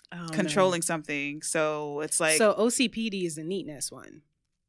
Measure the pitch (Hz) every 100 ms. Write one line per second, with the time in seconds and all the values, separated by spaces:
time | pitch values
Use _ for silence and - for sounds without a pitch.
0 | - 170 165 160 175 196 185 175 170 165
1 | 151 143 143 151 - 165 156 151 151 143
2 | 156 - 160 156 214 185 226 240 240 -
3 | 226 196 175 156 156 190 151 143 - 131
4 | - - _ _ _ _